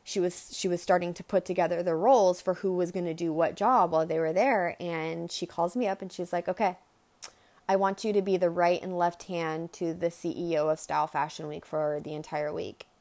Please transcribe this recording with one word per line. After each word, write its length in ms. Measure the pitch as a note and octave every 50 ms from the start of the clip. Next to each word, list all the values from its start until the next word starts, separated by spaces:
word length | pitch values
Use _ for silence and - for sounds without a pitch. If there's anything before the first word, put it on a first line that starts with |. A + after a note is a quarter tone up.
| _
she 160 | - - G3
was, 300 | F3 F3+ F3 - - -
she 160 | - - - F#3
was 140 | F3 F3
starting 320 | - - F#3 F3+ F3+ F3 F3
to 100 | - F3+
put 220 | - - F#3 F3+
together 360 | - F3+ F#3 F3 E3 F3 E3
the 140 | F3 F3+ E3
roles 460 | D#3+ F#3 B3 C4+ A#3 G3 F#3 F3 -
for 140 | - F#3+ F3+
who 180 | - - F#3+ F#3
was 180 | F3+ F3+ F3
gonna 220 | F3+ F#3 F3 E3+ D#3+
do 180 | E3+ F3 E3
what 240 | D#3 D#3+ E3 - F#3
job 360 | - G3+ A#3 C4 A#3 F#3 E3+
while 140 | E3+ D#3+ D#3+
they 140 | E3 D#3+ D#3+
were 140 | E3 D#3+ E3
there. 420 | F#3 A#3 C#4 B3+ G3+ F3 E3+ - -
And 520 | F3 F3 E3 D#3+ D#3+ D#3+ E3 E3+ E3+ E3+
she 140 | - - F3
calls 300 | - - - E3 F3+ -
me 120 | B3 B3 G3
up 140 | F#3+ -
and 100 | G3 F#3
she's 220 | - - F3+ - -
like, 160 | F3 E3+ -
"Okay, 280 | F#3 - A3+ F#3 F3+ - _ _ _ _ _ _ _ _ - - - _ _ _ _ _ _ -
I 80 | G3 F#3+
want 260 | G3 F#3+ G3 - -
you 80 | A3
to 100 | G#3 G#3
be 140 | F#3+ G3 F#3+
the 140 | F3 F#3 E3+
right 320 | E3+ F3 F3 F3 F3+ - -
and 140 | F#3 F3+ F3
left 260 | F3 F3 E3+ - -
hand 480 | - F#3 E3+ E3 D#3+ D#3+ D#3+ E3 E3+ -
to 200 | - F3+ E3+ D#3+
the 180 | F3+ F3 E3+
C 220 | - - - E3+ -
E 220 | - F3 E3+ E3 D3+
O 100 | D3+ D#3
of 120 | D#3 -
Style 280 | - - D3 D3+ D3+ D#3
Fashion 400 | - D3 C#3+ D#3+ - - D#3+ D3+
Week 180 | D3+ D3+ -
for 360 | - - D#3 D#3 D3+ D3 D3 -
the 100 | D3+ D3+
entire 380 | D3+ D#3 - E3 D3+ D3+ D3+ D#3
week." 340 | E3 - - - - - _ _ _